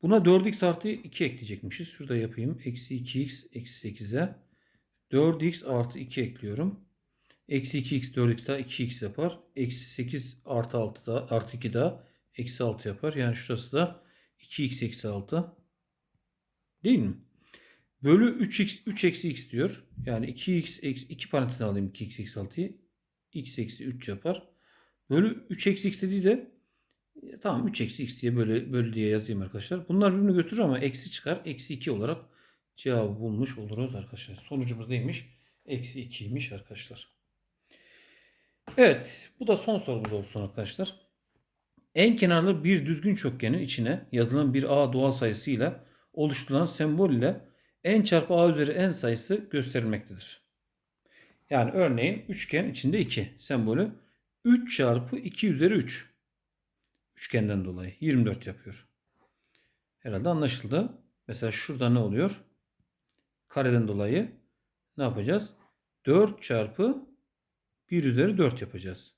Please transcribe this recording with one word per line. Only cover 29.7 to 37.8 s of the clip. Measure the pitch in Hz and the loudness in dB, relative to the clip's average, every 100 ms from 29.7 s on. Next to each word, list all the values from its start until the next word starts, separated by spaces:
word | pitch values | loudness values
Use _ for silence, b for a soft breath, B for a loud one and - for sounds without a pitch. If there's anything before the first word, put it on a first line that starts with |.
| 180 175 | -8 0
Bunlar | 185 202 | 4 4
birbirini | 185 202 | 4 4
götürür | 180 165 220 | 4 2 2
ama | 185 127 | 2 2
eksi | 139 123 - | 0 -4 -12
çıkar. | - - 170 165 | -8 -6 -6 -6
Eksi | 135 - | -12 -10
iki | 139 - | -8 -4
olarak | 110 113 165 - b b b _ - | -2 -2 -4 -10 b b b _ -8
cevabı | 135 120 107 104 | -2 0 0 -4
bulmuş | 113 107 131 - | -4 -2 -4 -6
oluruz | 104 107 127 104 | -8 -6 -6 -6
arkadaşlar. | 98 - - 98 | -12 -14 -16 -16
Sonucumuz | - 139 123 113 113 | -8 -6 -4 -6 -4
neymiş? | 123 123 - - b b b - | -4 -2 -6 -12 b b b -10
Eksi | 127 - 135 | -8 -8 -12
ikiymiş | 120 - 104 123 123 | -12 -12 -8 -8 -8
arkadaşlar. | 101 - 104 - 113 - _ _ _ _ _ b b | -12 -16 -18 -16 -18 -20 _ _ _ _ _ b b